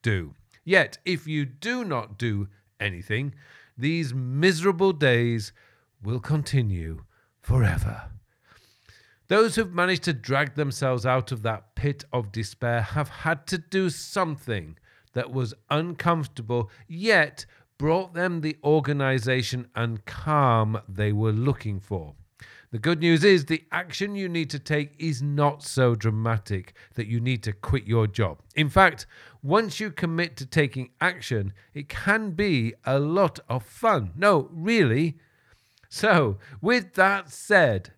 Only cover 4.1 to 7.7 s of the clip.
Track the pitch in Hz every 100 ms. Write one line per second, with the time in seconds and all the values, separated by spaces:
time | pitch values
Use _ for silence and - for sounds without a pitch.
4.1 | 127 127 135 175 165 185 175 196 165 143
5.1 | 120 120 117 104 _ _ _ _ _ 101
6.1 | 123 - 151 143 139 113 92 80 80 -
7.1 | _ _ _ - 127 107